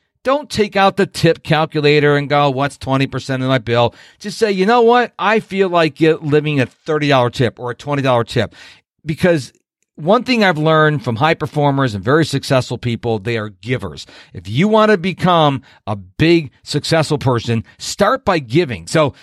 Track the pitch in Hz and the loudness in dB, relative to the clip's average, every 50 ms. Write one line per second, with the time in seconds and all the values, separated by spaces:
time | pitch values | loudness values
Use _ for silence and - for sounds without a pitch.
0 | _ _ _ _ - 247 269 294 285 - - 214 214 208 202 196 196 196 190 - | _ _ _ _ -4 -2 -2 -2 -4 -6 -2 -2 -2 -2 0 2 2 2 2 0
1 | 190 - _ - - 165 160 - _ - 156 151 160 156 - 156 147 147 147 151 | -2 -2 _ 0 2 2 2 0 _ -2 0 0 0 -2 -2 0 2 2 2 4
2 | 143 147 147 143 143 131 147 143 143 143 131 131 139 139 - - - 135 135 135 | 4 4 2 2 0 0 0 2 2 2 0 -2 -4 -4 -6 -8 -6 -4 -2 0
3 | 135 131 - 131 - - 131 127 131 131 135 127 107 117 117 120 120 117 - - | -2 -2 -4 -8 -6 -6 -6 -4 -2 -2 -2 -2 -2 -2 0 2 2 0 -2 -6
4 | - - _ _ - 208 - - 226 208 202 185 190 208 240 247 226 226 240 247 | -20 -20 _ _ -14 -14 -4 -2 -2 0 0 0 2 2 4 4 4 4 4 4
5 | 233 - _ - 175 202 220 220 214 - 185 190 190 185 175 170 165 156 - - | 2 0 _ -4 -2 0 0 0 -2 -4 0 0 0 2 2 2 2 0 0 2
6 | 156 156 160 - 160 147 143 151 147 151 151 139 120 - _ _ _ - 156 151 | 2 2 2 2 -2 0 0 0 0 0 0 0 -2 -2 _ _ _ -4 -4 -2
7 | 147 143 139 131 123 120 - - 127 107 - - 123 123 120 _ - 147 143 139 | 0 2 2 2 2 0 0 0 -2 -2 -2 -6 -10 -10 -10 _ -8 -6 -4 -2
8 | 131 135 123 117 113 - - 123 104 87 _ - - - - _ _ _ _ _ | 0 2 2 0 0 -2 -2 -4 -4 -4 _ -18 -20 -20 -20 _ _ _ _ _
9 | _ 147 160 - - 180 170 151 120 - _ _ _ _ _ _ _ _ _ - | _ -8 -6 0 2 2 2 2 -2 -6 _ _ _ _ _ _ _ _ _ -10
10 | 147 165 214 247 - 254 247 226 208 185 170 151 151 160 160 156 156 151 151 139 | -2 0 0 0 2 0 0 2 2 2 2 2 0 2 4 4 4 2 2 0
11 | - 127 117 107 147 160 165 - 156 - - 151 143 143 139 139 135 127 104 98 | -2 -4 -4 0 0 0 0 -2 -4 -6 -4 0 0 0 2 0 0 -2 -2 -4
12 | 92 120 143 165 156 - - 135 - - 139 127 120 - 127 113 - 120 117 110 | -2 0 2 2 2 0 -2 -6 -2 0 0 0 0 -2 -8 -8 -6 -6 -6 -4
13 | - 120 113 104 95 120 117 110 107 107 98 90 95 117 131 120 - 85 71 - | -4 -4 -4 -4 -4 -6 -6 -6 -6 -8 -12 _ -8 -6 -6 -6 -6 -10 -12 -14
14 | - - - - - _ _ 90 87 95 110 135 190 214 214 220 214 214 214 170 | -18 -20 -20 -20 -20 _ _ -16 -12 -6 -2 0 0 2 4 2 4 4 2 0
15 | 160 190 165 - - 185 175 165 156 147 139 131 - _ - _ _ 98 107 101 | 0 -4 -6 -2 0 2 2 4 4 2 0 -2 -8 _ -20 _ _ -10 -10 -10
16 | 92 92 _ - 151 165 175 170 151 120 _ _ _ - - 147 - - 160 165 | -10 -18 _ 0 2 2 2 2 0 -4 _ _ _ -6 -6 -6 -2 0 0 0
17 | 147 - 156 117 - 135 123 117 - - 117 113 - _ - _ - - - - | 0 0 -2 -2 0 0 0 0 0 -2 -4 -4 -4 _ -16 _ -12 -12 -2 0
18 | 202 208 262 269 - 208 185 160 131 110 117 165 180 131 113 85 82 - - 165 | 0 0 0 0 0 0 -2 -2 -2 0 0 0 0 0 -4 -10 -10 -4 0 0
19 | 151 135 - - | 0 0 -2 -8